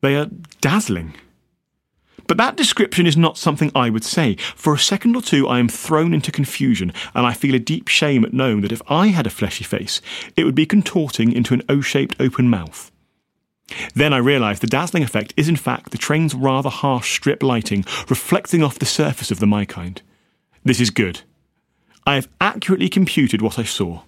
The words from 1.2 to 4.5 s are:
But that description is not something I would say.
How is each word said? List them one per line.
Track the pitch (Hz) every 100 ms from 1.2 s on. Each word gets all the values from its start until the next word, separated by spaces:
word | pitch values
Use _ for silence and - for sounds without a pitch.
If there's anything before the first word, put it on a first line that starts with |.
| _ _ _ _ _ _ _ _ _ - -
But | 165
that | 233 -
description | 285 - 208 - 175
is | 156
not | 165 -
something | - 147 151 -
I | 120
would | 110 -
say. | - 147 95 -